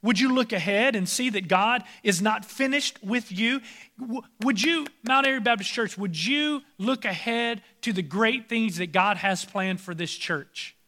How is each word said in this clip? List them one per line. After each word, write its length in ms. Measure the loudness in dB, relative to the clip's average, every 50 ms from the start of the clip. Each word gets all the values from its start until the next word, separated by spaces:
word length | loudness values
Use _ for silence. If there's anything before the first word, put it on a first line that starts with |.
Would 180 | 2 2 2 4
you 140 | 4 4 4
look 180 | 2 2 2
ahead 460 | 0 -2 0 2 2 4 4 4 2 0
and 100 | -2 -2
see 220 | -2 -2 -2 0
that 180 | -2 -2 0 2
God 380 | 4 4 4 4 2 0 -2 -6 -18 -4 _
is 180 | 0 2 2
not 220 | 2 2 0 0 -4
finished 580 | -10 -4 -2 0 0 2 0 -2 -2 -6 -6
with 300 | -4 -2 -2 -2 -2 -4
you? 300 | -4 0 0 0 0 0 -4 -10 -20 -20 -20 -20 _ -14
W-, 240 | -10 -8 -8 -8 -10 -12 _ _
would 200 | 0 2 2 4
you, 240 | 2 2 2 0 -2 -6 _ _ _ 2
Mount 180 | 2 4 4
Airy 140 | 4 2 0
Baptist 320 | 2 2 2 2 0 -6
Church, 260 | -4 -2 -2 -4 -2 -4
would 280 | -6 -4 -4 -4 -2
you 360 | 0 0 0 0 0 -2 -4 -6 _ _ _
look 280 | -2 -2 -2 -2 -2
ahead 560 | -6 -6 -4 -4 -2 -2 0 0 -2 -4 -6 -8 _ _ _ -4
to 100 | -2 -2
the 100 | -2 -2
great 460 | -2 0 2 2 2 2 0 -4 _
things 300 | -2 0 0 0 0 -4
that 120 | -6 0
God 240 | 2 2 4 4 2
has 300 | 2 2 0 0 0 -4
planned 340 | -6 -4 -2 -2 -2 -2 -4
for 160 | -6 -8 -6
this 180 | -6 -6 -6 -6
church? 640 | -8 -4 -4 -4 -4 -4 _ _ -14 -14 -14 -14 _ _